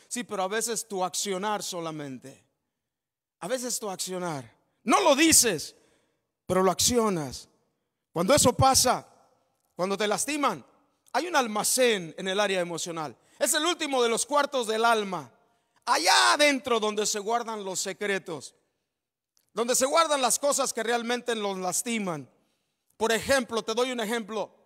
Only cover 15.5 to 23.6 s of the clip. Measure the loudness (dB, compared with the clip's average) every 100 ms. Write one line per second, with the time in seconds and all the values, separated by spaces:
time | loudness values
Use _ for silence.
15.5 | _ _ _ -2 2 4 6 6 6 4
16.5 | 4 0 0 0 -2 -2 -2 -2 -2 -4
17.5 | -8 -6 -6 -6 -4 -2 -2 -4 -10 -12
18.5 | _ _ _ _ _ _ _ _ _ _
19.5 | -2 0 2 2 4 4 2 0 0 0
20.5 | 0 -2 -4 -2 -2 -2 -4 -4 -4 -4
21.5 | -4 -4 -4 -4 -4 -4 -6 -10 _ _
22.5 | _ _ _ _ -4 0 0 2 0 0
23.5 | -4